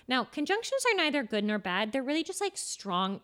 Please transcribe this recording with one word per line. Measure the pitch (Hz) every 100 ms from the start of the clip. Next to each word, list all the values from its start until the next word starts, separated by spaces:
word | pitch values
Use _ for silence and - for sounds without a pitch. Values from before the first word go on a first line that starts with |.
| -
Now, | 254
conjunctions | 226 - 294 403 480 539 494
are | 392
neither | 311 285
good | 226 214
nor | 208 214
bad. | 190 180 220
They're | 269
really | 254 302
just, | 320 359
like, | 403 -
strong | - - 202 180 190 196